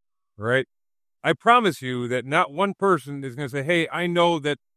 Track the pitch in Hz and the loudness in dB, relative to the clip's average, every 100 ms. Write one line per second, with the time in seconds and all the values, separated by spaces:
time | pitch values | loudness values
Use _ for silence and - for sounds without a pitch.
0 | _ _ _ - 110 131 123 _ _ _ | _ _ _ -8 -2 -2 -2 _ _ _
1 | _ _ 147 160 226 247 208 135 127 123 | _ _ -2 2 4 6 4 -2 -6 -4
2 | 120 123 127 160 165 147 196 - 196 165 | -2 -4 0 0 0 -2 -2 0 0 0
3 | 135 143 135 120 139 139 139 175 160 151 | -2 -10 -10 -8 -6 -4 0 0 0 -2
4 | 175 175 170 165 147 143 _ | 0 2 2 2 -2 -4 _